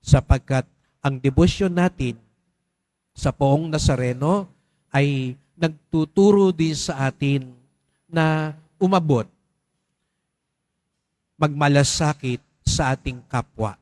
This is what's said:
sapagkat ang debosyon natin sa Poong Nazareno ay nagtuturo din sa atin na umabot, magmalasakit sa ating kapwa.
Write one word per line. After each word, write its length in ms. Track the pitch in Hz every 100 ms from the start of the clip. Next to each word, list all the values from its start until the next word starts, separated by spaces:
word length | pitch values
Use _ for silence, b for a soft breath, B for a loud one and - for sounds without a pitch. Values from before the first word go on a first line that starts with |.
sapagkat 640 | - 139 - 135 - 135 - _ _ _
ang 160 | 143 135
debosyon 520 | 135 131 175 - 196
natin 480 | 175 180 180 127 117 _ _ _ _ _ _ _ _ _
sa 160 | - 147
Poong 360 | - 139 143 165
Nazareno 800 | 156 - 131 123 123 147 202 185 _ _ _ _
ay 480 | 139 143 135 127 127 _ _
nagtuturo 920 | 165 156 _ 160 156 - 202 202 190
din 240 | 165 160
sa 360 | 147 - 139 135
atin 400 | - 143 139 131 123 _ _ _ _ _
na 480 | 165 160 156 156 151 _ _
umabot, 480 | 185 190 156 127 107 _ _ _ _ _ _ _ _ _ _ _ _ _ _ _ _ _ _ _ _ _
magmalasakit 1040 | 151 143 147 143 139 - 151 147 131 123 _ _
sa 320 | - - 139
ating 280 | 135 - 123 _
kapwa. 480 | 127 - - 110 -